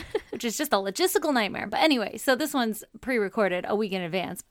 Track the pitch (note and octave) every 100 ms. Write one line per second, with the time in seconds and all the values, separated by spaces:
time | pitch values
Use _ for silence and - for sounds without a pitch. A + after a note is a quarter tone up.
0 | - G4+ - - A#3 G3+ D4+ G3+ G3 F#3+
1 | F#4 G#4 D4+ B3+ G3+ - G3+ - D#4+ C4
2 | G3 A3 - B3 D#4 C#4 A3+ G#3 - -
3 | B3 B3 G3 A3+ G3 F3+ - G3+ G#3+ F#3+
4 | E3+ F#3 - F3+ -